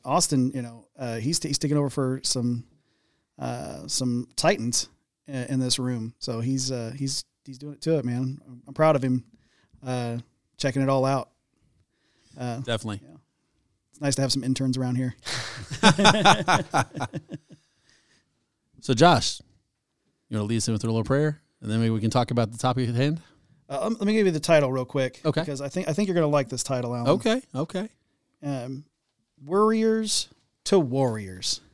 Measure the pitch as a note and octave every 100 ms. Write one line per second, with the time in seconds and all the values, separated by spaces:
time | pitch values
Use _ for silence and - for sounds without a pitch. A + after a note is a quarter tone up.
0 | B2 D#3 - C#3 B2+ B2+ A#2+ A#2 - -
1 | B2 A2+ A#2+ E3 D#3 C#3 D3 D3 C#3+ D3
2 | C3 C3 - B2+ A#2+ A#2+ - _ _ _
3 | _ _ _ - B2 A#2+ - - - -
4 | B2+ A#2+ B2 - D#3+ G3+ A2+ A#2 - _
5 | _ _ - C3+ B2 C3 B2+ - B2+ B2
6 | A2+ - - A#2 A#2+ C3+ C3 B2+ A2+ C#3
7 | C3+ C3+ - _ - C3 D3 C#3+ D#3+ D#3+
8 | B2 B2 C3 C#3 - B2 - C3+ D#3 D3
9 | C3 B2+ - _ _ _ _ - C3 B2+
10 | A#2+ A#2 - _ _ - C#3 C3 C3+ C3+
11 | C3 C3+ - _ _ _ _ _ _ _
12 | _ _ _ - B2 A#2 B2+ A2+ A2 G#2
13 | C3 - _ _ _ _ _ _ _ -
14 | C#3+ C3+ C3+ C#3 B2+ B2+ C3 C3 B2 B2
15 | B2+ - - - - - - - A3 -
16 | G#3 G#3+ - A3 F3 F#3 D#3+ D#3 - D#3
17 | C#3 D3+ - - _ - _ _ _ _
18 | _ _ _ _ _ _ _ _ - A#2
19 | E3+ D#3+ - - - _ _ _ _ _
20 | _ _ - G#2+ G#2 A#2 G#2 A2 A2+ A2+
21 | G#2+ C3+ D3+ D3 _ _ A2 A2 A2+ A2
22 | A2 B2+ B2 A#2+ A2 A#2 B2+ B2+ A#2+ A#2+
23 | C#3+ - - _ _ _ - C#3 G3 A3+
24 | G3 A3 G3 D#3 D#3+ D#3+ C3+ C3 B2+ C#3+
25 | C3 - D#3+ D#3 D3+ C#3 C#3 F3+ - D3+
26 | G3+ F3 D3+ D3 B2+ B2+ - B2+ A#2+ A#2+
27 | C3 D3+ A#3 A#3+ - B2+ D#3 F#3 A3 _
28 | _ _ _ _ C#3+ C3+ B2 C3+ D3+ _
29 | _ _ _ _ C#3 F#3+ G#3+ A3 A3 A3
30 | G#3+ - - _ _ _ - G3 C#3 C3
31 | C3 A2 G2 F#2 - - -